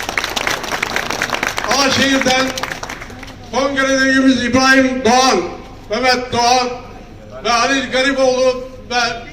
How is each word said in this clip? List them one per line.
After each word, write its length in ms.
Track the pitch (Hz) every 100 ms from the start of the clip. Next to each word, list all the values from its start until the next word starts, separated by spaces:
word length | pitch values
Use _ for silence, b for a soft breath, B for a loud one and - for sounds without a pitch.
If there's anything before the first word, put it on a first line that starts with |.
| - - - - - - - - - - - - - - - - -
Alaşehir'den 720 | 262 277 269 269 269 247 262 262 - - - - - - - - - -
kongre 420 | 240 269 269 269 269
üyemiz 400 | 269 269 262 233
İbrahim 600 | 240 254 262 269 262 254
Doğan, 380 | 220 254 262 196 175 - - - -
Mehmet 420 | 214 254 247 -
Doğan 360 | 240 240 254 247 - - - - - - -
ve 40 | 214
Halil 420 | 240 247 277 240
Garipoğlu 760 | 247 262 262 262 254 262 247 - - -
ve 100 | 247 233 233 -